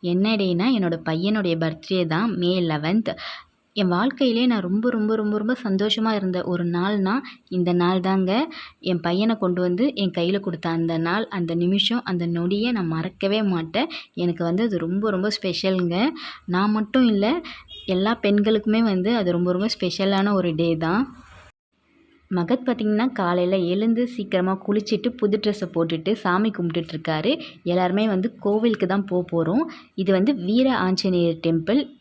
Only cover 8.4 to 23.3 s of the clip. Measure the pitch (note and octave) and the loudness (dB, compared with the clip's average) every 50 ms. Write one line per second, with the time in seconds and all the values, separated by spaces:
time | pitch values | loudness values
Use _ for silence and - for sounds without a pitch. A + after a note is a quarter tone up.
8.4 | D4+ D#4+ - - - - - _ - F#3 F#3 E3+ E3 E3+ F3 F#3 G#3 A3+ A3+ A3 | 0 -2 -6 -14 -16 -18 -20 _ -4 -2 -2 0 0 0 0 2 2 2 0 0
9.4 | G#3 F#3 F3+ F3 F3+ F3+ F3 F3 A#3+ D4 C4+ - G3+ F#3 F3 - E3+ E3+ F#3 G3+ | 0 0 0 2 0 0 2 2 0 0 0 0 -2 -2 0 0 0 0 0 0
10.4 | G3 - E3+ D#3+ - F3 E3 E3 E3 E3 E3 D#3+ E3 E3 F3 G#3 A3 - - F#3+ | -2 -4 -6 -4 -4 -2 -2 0 0 0 0 -2 0 0 0 -2 -2 -4 -4 -4
11.4 | F3 E3 E3+ E3+ F3 F3+ F#3+ G3+ G3 - A#3 A#3+ - - F#3 F3+ E3+ E3+ E3+ E3+ | -4 -2 0 0 2 2 2 2 2 0 0 -2 -2 -2 -4 -2 -2 -2 -2 -2
12.4 | E3+ F3 G3 G#3 G#3+ A#3+ B3 G#3+ F#3 D#3+ D#3+ D#3+ D#3+ F#3 - - - G3 G3+ A3 | 0 0 0 0 0 0 0 -2 -2 -2 -2 -2 -4 -6 -6 -4 -2 0 0 2
13.4 | A3 G3+ F#3 E3+ E3 D#3+ D#3+ G3+ C4+ E4 - - - - _ - F3 F3 E3+ E3+ | 2 0 0 0 -2 -2 -2 -2 -2 -2 -4 -12 -16 -14 _ -2 0 0 0 0
14.4 | F3 E3+ E3+ F#3 A3+ A#3 G#3 F3 E3 E3 F3+ G3 G#3 A3 G3+ F#3 F#3+ G#3+ G#3 - | 0 0 0 0 0 0 0 -2 -2 -2 -2 -2 0 0 0 0 -2 -2 -2 -2
15.4 | - F#3+ E3+ - - F#3+ F#3+ F#3 F3+ E3+ E3+ F3+ A3 D4 E4 - - - - - | -4 -4 -4 -2 0 0 0 2 0 0 0 0 0 0 -2 -4 -12 -14 -16 -16
16.4 | _ - F3 F3+ G3 G#3 G#3+ G#3+ G#3+ G#3 - C4 B3+ A#3+ G#3+ G3 G3 A3 C#4+ F4 | _ -2 0 0 2 2 2 0 -2 0 2 4 4 4 4 4 2 2 0 0
17.4 | E4+ - - - - - - - - - F#3+ F3+ F#3+ G#3 A#3 A3+ - G#3 G3+ G#3 | -4 -8 -16 -18 -20 -20 -20 -18 -4 -2 0 0 2 0 0 0 2 2 4 4
18.4 | G#3 G#3+ A3 G#3+ G#3 A3 G#3+ A3+ A#3 A3+ G3 F#3 F3+ G#3 A#3+ A#3+ G3+ F3 F3 E3+ | 4 4 2 2 2 2 2 4 4 2 2 2 2 2 2 2 2 2 2 2
19.4 | F3 F3+ F3+ F3+ G3+ A3+ - - - F3+ F3 - G3 G3 G3 F#3+ F#3+ G#3 G#3 F#3+ | 2 2 2 0 0 -2 -2 -2 -4 -4 -2 0 0 2 2 2 2 2 2 2
20.4 | F3+ F3 E3 D#3 E3 E3+ E3 D#3+ E3 D#3+ F3 G#3 C4+ - - - - - - - | 2 0 0 0 0 0 0 0 0 0 0 0 0 -2 -6 -20 -20 -20 -20 -20
21.4 | - - _ _ _ _ _ _ _ _ _ _ _ _ _ _ _ _ F#3+ F3+ | -20 -20 _ _ _ _ _ _ _ _ _ _ _ _ _ _ _ _ -2 -2
22.4 | E3+ F3 A#3+ C4 B3+ B3+ A#3+ B3 A3 G#3+ G#3+ G#3 A#3 C4 B3+ - G3 F3 | 0 0 0 -2 0 -2 -4 -2 0 0 0 0 0 -2 -2 -2 0 0